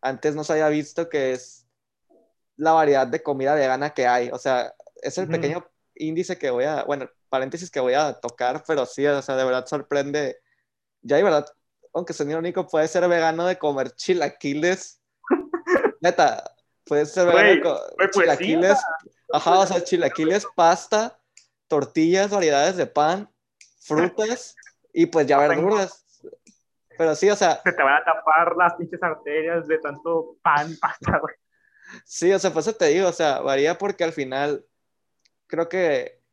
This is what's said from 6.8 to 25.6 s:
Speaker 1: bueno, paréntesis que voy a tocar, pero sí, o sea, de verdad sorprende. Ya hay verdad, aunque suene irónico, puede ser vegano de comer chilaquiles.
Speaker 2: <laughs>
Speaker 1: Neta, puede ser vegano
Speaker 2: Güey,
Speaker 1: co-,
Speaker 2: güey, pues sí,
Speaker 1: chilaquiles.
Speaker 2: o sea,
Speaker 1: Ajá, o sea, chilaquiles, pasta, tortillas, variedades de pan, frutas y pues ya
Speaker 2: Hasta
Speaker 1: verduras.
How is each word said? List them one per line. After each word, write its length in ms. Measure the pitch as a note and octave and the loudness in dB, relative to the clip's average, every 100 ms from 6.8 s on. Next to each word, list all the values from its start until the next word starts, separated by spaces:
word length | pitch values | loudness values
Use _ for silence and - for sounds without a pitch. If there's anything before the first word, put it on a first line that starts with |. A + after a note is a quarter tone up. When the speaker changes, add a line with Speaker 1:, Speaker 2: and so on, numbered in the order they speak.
| - | -4
Speaker 1:
bueno, 240 | C#3+ B2+ _ _ | -6 -8 _ _
paréntesis 400 | C3+ C3+ E3 F3+ | -4 -4 -8 -10
que 100 | - | -4
voy 120 | B2+ | 0
a 200 | C3 D3+ B2 | 2 0 -4
tocar, 440 | A#2+ - B2 C3 - | -10 -4 -4 -4 -4
pero 180 | D3+ B2+ | -2 -2
sí, 200 | - C#3+ | -2 0
o 160 | C#3+ | 0
sea, 140 | C3+ C3 | -2 -2
de 80 | C3 | 0
verdad 200 | B2+ C3 | -2 -4
sorprende. 720 | D3+ - C#3+ C#3 D3 C#3 B2+ _ _ _ _ _ _ | -8 -4 -4 -2 -4 -4 -8 _ _ _ _ _ _
Ya 160 | A#2 C#3+ | 0 2
hay 60 | |
verdad, 220 | G3 D3+ D3 _ _ _ _ | 4 2 -2 _ _ _ _
aunque 200 | - F3 | -8 -8
suene 180 | D#3 C#3+ | -6 -4
irónico, 340 | D#3+ E3+ F3+ F3 | -4 -4 -6 -2
puede 200 | D#3+ D#3 | 0 0
ser 200 | F3+ F3+ | 2 2
vegano 380 | E3+ E3 D#3+ F3 | 2 2 0 -2
de 120 | F3+ | -2
comer 340 | D#3 C#3 C3 - | -2 -2 -4 -8
chilaquiles. 1040 | - F3+ C#3+ - C#3 C#3+ E3+ F#3 - _ _ _ - | -8 -4 -4 -6 -6 -2 -2 -2 -6 _ _ _ -2
Speaker 2:
<laughs> 720 | - - E4+ - F4+ G#4+ - | -2 -2 -10 -2 0 0 0
Speaker 1:
Neta, 540 | E3+ F3+ D3+ A2 - _ _ _ - | -2 2 0 0 -12 _ _ _ -4
puede 200 | D3 D3+ | -2 -2
ser 220 | E3+ F3 | 0 4
vegano 220 | F3 G#3 | 6 6
Speaker 2:
Güey, 120 | E3+ | 6
Speaker 1:
co-, 180 | E3 C#3+ - - | 2 -2 -6 -2
Speaker 2:
güey, 140 | F#3+ | 0
pues 0 | |
sí, 100 | G3 | 2
Speaker 1:
chilaquiles. 500 | E3+ D3 F3 D#3+ F3+ | 2 2 0 2 4
Speaker 2:
o 40 | G3+ | 2
sea, 60 | F#3 D#3+ - _ _ | 2 -8 -12 _ _
Speaker 1:
Ajá, 260 | D3+ E3+ F3+ | -2 2 4
o 80 | F#3+ | 4
sea, 160 | F3+ | 0
chilaquiles, 640 | F3 F3 E3+ - D#3 G3 G#3 - | -2 -2 -2 0 0 0 -2 2
pasta, 640 | E3 F#3 - G#3+ A3+ - _ _ _ _ _ | 4 4 0 -2 -2 -8 _ _ _ _ _
tortillas, 640 | D#3 C#3 - D#3+ F#3 G3+ | -2 0 0 2 2 2
variedades 460 | G3+ E3+ C#3 D#3 F#3 | 2 2 4 2 0
de 100 | C#3 | -2
pan, 420 | - D3+ F#3 G#3 _ _ _ - _ | 2 0 0 -6 _ _ _ -20 _
frutas 760 | - D3+ F3 F3 G#3+ B3 - - - _ _ | -4 0 0 0 -4 -6 -10 -20 -20 _ _
y 120 | - E3 | 0 2
pues 220 | E3 C#3 | 2 4
ya 100 | C#3 | 4
Speaker 2:
Hasta 160 | D3 | 4
Speaker 1:
verduras. 500 | E3 | 2